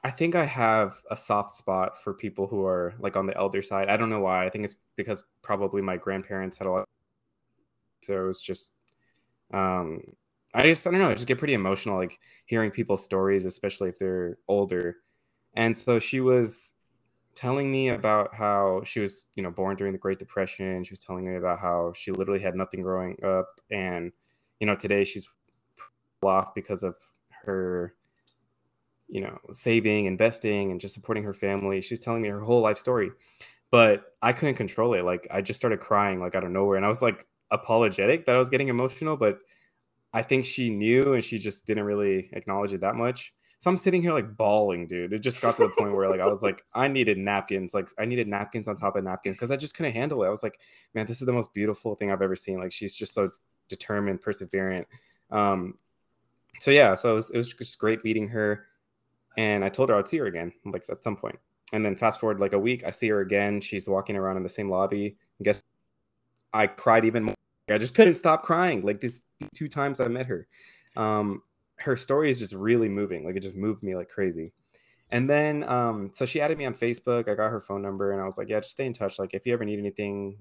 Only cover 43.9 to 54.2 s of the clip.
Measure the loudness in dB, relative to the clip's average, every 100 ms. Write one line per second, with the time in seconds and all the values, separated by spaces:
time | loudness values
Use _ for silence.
43.9 | 2 2 0 -2 0 4 4 4 0 -4
44.9 | -6 -4 -2 -2 0 2 4 4 4 0
45.9 | 2 2 2 2 2 -2 -2 -6 0 2
46.9 | 2 2 2 0 0 0 -4 -2 -4 -4
47.9 | -4 -2 -2 -2 -4 -6 -6 -6 -4 -2
48.9 | -2 -4 -4 -6 -4 -4 -4 -4 -4 -4
49.9 | -2 -2 0 0 0 -6 -8 _ -20 _
50.9 | -6 -4 -4 0 0 0 -2 -2 -2 -4
51.9 | -4 -2 0 0 -2 -6 -6 -6 -8 -8
52.9 | -6 -4 -2 -2 -4 _ _ -14 -10 -4
53.9 | -2 -2 -4